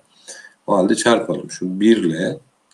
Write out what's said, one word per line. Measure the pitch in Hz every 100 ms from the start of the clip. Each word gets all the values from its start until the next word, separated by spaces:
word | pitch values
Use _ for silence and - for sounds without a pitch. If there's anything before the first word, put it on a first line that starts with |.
| _ _ - - - _ -
O | 101
halde | 101 110
çarpalım. | 120 113 - - -
Şu | - 92 92
bir | 107 110
ile | 90 78 101 147 - _ _